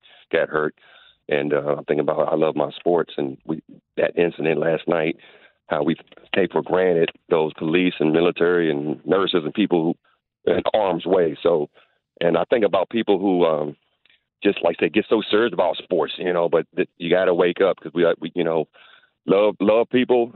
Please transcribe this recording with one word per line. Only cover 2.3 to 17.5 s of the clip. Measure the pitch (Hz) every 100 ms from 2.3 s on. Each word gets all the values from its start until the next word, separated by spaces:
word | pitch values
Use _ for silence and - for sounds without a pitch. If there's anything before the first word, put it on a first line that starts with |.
I | 78
love | 78 76
my | 71
sports, | - - 87 78 -
and | 71 67 -
we, | 78 - - _ -
that | 80 -
incident | 85 - 78 76
last | 80 78 -
night, | 87 78 - - - - _ -
how | 80
we | 73 78 - - - -
take | 90
for | -
granted | - 90 92 85 82 - _
those | 85 78
police | - 80 85 90 -
and | 78
military | 80 87 80 85 87 82
and | 71 76 64 76
nurses | 92 90 90 76
and |
people | 90 98 87 80 - _ _ _ _ -
who |
in | 92 - 110
harm's | 98 85 82
way. | 92 82 71
So, | 85 85 73 _ _ _ _ _
and | 85 85
I | 87
think | 127 104
about | 92 90
people | 117 107 95
who, | 98 90 85
um, | 78 76 - _ _ _ _ _ _
just, | 101 95
like | 85 85
I |
said, | 90
get | 107 -
so | 113 -
serious | 104 113
about | 87 90 -
sports, | - 87 73 -
you | 90
know, | 87 85
but | 85 78 -
th-, | 87 _
you | 85
gotta | 87 95
wake | 87 90